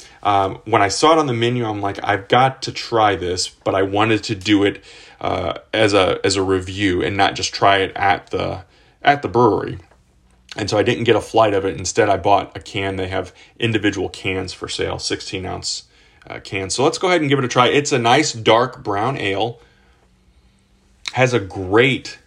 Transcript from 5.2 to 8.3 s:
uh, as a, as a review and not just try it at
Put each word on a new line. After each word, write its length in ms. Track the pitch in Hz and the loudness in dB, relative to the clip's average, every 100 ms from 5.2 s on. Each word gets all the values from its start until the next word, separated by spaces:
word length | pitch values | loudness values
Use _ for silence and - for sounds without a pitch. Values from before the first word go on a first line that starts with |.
uh, 340 | - 92 90 - - | -4 -4 -4 -6 -6
as 220 | 107 107 | 0 4
a, 260 | 101 92 - | 4 2 2
as 120 | 101 95 | 0 0
a 60 | |
review 600 | 95 92 90 95 101 90 | 0 0 -2 -2 0 0
and 140 | 76 101 | 0 0
not 180 | 95 | 0
just 200 | - - | 0 -6
try 240 | - 101 98 | 0 2 4
it 140 | 92 - | 0 0
at 340 | 98 98 - | 0 0 -2